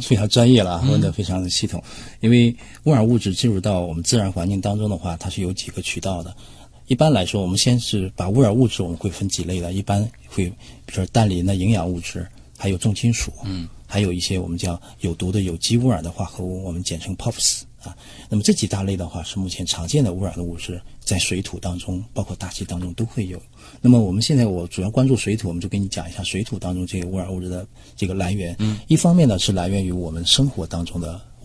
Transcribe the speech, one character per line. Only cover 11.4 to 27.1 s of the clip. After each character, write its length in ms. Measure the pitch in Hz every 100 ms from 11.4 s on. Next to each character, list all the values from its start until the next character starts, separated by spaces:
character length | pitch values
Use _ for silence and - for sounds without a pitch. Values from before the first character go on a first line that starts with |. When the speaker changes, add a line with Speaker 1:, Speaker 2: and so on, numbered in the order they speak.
| 90
Speaker 1:
的 100 | 95
营 140 | 95
养 200 | 104 87
物 80 | 87
质， 260 | - 87 90 - - -
还 100 | 98
有 100 | 92
重 160 | 113
金 200 | 98 117
属， 180 | 117 - - 101
Speaker 2:
嗯。 240 | 92 82 - -
Speaker 1:
还 100 | 101
有 120 | 98
一 60 | 90
些 180 | - 95
我 100 | 87
们 80 | 87
叫 240 | 90 85 - -
有 160 | 92 82
毒 160 | 90
的 100 | 101
有 160 | 92 82
机 180 | - 117
污 140 | 127
染 140 | 90
的 80 | 82
化 120 | -
合 200 | 92 -
物， 200 | 92 92
我 80 | 92
们 120 | 85
简 160 | - 82
称 180 | 101 95
pops 440 | 120 - - - - -
啊。 160 | - - - - -
那 80 | 104
么 60 |
这 100 | 101
几 140 | - 101
大 160 | 98
类 120 | 98 92
的 120 | 85
话， 160 | 87
是 160 | 82 98
目 100 | 92
前 160 | - 87
常 220 | - 85
见 160 | 147
的 100 | 113
污 100 | 90
染 80 | 98 87
的 80 |
物 120 | 85 82
质， 240 | - 87 - -
在 140 | - 92
水 240 | - 92
土 160 | - 85
当 180 | 85 87
中， 240 | - 92 110
包 80 | -
括 140 | 98 -
大 140 | 92
气 140 | -
当 160 | 92 87
中 140 | 90
都 100 | 87
会 220 | 117 - 92
有。 160 | 87 - - - -
那 80 | 123
么 100 | 120
我 120 | 98
们 100 | 98
现 160 | 120 139
在 80 | 113
我 220 | 90 87
主 120 | -
要 120 | 95
关 160 | 120 131
注 100 | 117
水 180 | 101 107
土， 120 | 90
我 60 |
们 60 | 85
就 80 | 92
跟 140 | 101
你 60 | 98
讲 200 | - 80
一 60 |
下 80 | 80
水 220 | 90 92
土 160 | 117 95
当 160 | 90 90
中 100 | 87
这 140 | 95
个 80 |
污 100 | 87